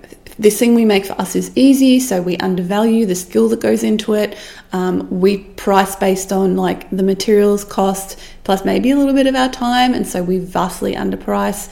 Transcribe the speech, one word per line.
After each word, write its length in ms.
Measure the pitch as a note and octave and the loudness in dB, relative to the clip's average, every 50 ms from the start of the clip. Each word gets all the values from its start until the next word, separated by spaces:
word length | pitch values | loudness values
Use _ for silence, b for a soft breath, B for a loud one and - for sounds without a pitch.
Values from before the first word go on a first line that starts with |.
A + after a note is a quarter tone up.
| - - - - - - - | -20 -20 -20 -20 -20 -20 -6
this 220 | - G#3+ G#3 G#3 - | 2 2 2 4 4
thing 160 | A#3+ A#3 A#3 | 2 4 4
we 100 | A#3 A3+ | 4 4
make 200 | G#3+ G3+ G3 G3 | 4 2 2 0
for 140 | - - - | -2 -6 -8
us 160 | F#3+ F3+ - | -6 -4 -4
is 160 | F3+ F3+ - - | -4 -4 -2 0
easy, 440 | B3 C4 C4+ C4+ C4+ C4+ C4 B3+ B3+ | 4 6 6 6 6 6 6 4 4
so 220 | B3+ - - F3+ | 2 0 -2 -2
we 160 | F3 F3+ E3+ | -2 -2 -4
undervalue 680 | - - F#3 F#3 F3+ F3+ F3+ G3+ G#3 A3 A#3 A3+ A3+ A3+ | -2 -2 -2 -2 -2 -2 -2 0 0 2 2 2 2 2
the 100 | F#3 F3+ | 0 -2
skill 340 | F3+ - - - A3 A3+ A3 | -4 -6 -2 0 2 2 2
that 120 | A3+ A3+ | 0 0
goes 220 | - G#3+ A3 A3 A3+ | 0 0 0 0 0
into 300 | A3 G#3+ G#3 - - G#3+ | 0 -2 -2 -2 -2 -2
it. 240 | G#3 G#3 G#3 - B B B B B B B - | -2 -2 -4 -6 B B B B B B B -6
Um, 340 | F#3 F3+ F#3 F3+ F#3 F#3 - G3 F3+ | -4 -2 -2 -2 -4 -4 -4 -2 2
we 160 | F3+ G3+ G3+ | 2 2 2
price 580 | G3 - - - - - G#3 G3 F#3+ G3 F#3+ - | 0 -6 -12 -14 -6 -2 2 2 2 2 0 -2
based 360 | - G3 F#3+ F#3+ F#3 - - | -2 0 0 0 -2 -4 -4
on, 260 | G3 F#3+ G3 F#3+ F#3 | -2 0 0 0 0
like, 320 | F#3+ F#3 F3 F3+ - - - | 0 0 -2 -4 -4 -8 -8
the 140 | F#3+ F#3 F#3+ | -4 -2 0
materials 600 | G3 F#3+ F#3+ - - G#3+ G#3 G#3 G#3 G3+ G3+ G#3 | 0 0 0 0 2 2 4 4 2 2 0 -4
cost 560 | - - - F#3+ F#3+ G3 - - - - B B B B B - | -6 -4 -2 0 0 -2 -4 -8 -14 -16 B B B B B -4
plus 220 | - F#3+ F#3+ - | -4 -4 -2 -2
maybe 260 | G3 F#3+ G3 G3+ B3+ | -2 -2 0 0 2
a 60 | C#4 | 2
little 160 | C#4+ C#4 C4+ C4 | 2 2 2 2
bit 140 | C#4 C4+ | 2 2
of 80 | C4+ C4 | 2 2
our 140 | C4 B3+ C4 | 0 -2 -2
time, 440 | B3+ - B3 A#3+ B3 B3 B3+ B3+ B3 | -2 -4 -4 -2 0 2 2 2 0
and 120 | - - | -2 -4
so 160 | - - F3+ F3+ | -4 -4 -4 -2
we 160 | F3+ F#3 F#3 | -2 -2 -2
vastly 560 | F3 F3+ - F3 F3 F3+ - - G3+ G3 F#3+ | -4 -4 -4 -4 -4 -4 -6 -6 -6 -6 -4
underprice. 760 | - G3 G3 F#3+ F#3 - - G3+ G3+ G3+ G#3 G3 - - - | -4 -4 -6 -6 -6 -6 -4 -2 -2 -2 -4 -4 -6 -10 -16